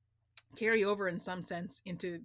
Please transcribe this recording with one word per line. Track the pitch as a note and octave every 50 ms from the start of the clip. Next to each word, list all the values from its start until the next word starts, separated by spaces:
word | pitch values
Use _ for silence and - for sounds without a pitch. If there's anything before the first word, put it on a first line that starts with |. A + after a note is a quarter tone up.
| _ _ _ _ _ _ - - - - -
carry | - A3+ A3 A3+ A3
over | G3 G3+ G#3 G3 G3
in | F#3 E3+ E3+
some | - F#3+ F3+ F3+
sense | E3+ - F3+ E3+ F3 E3+ - - -
into | F#3+ F3 F3 - F3+ F3 E3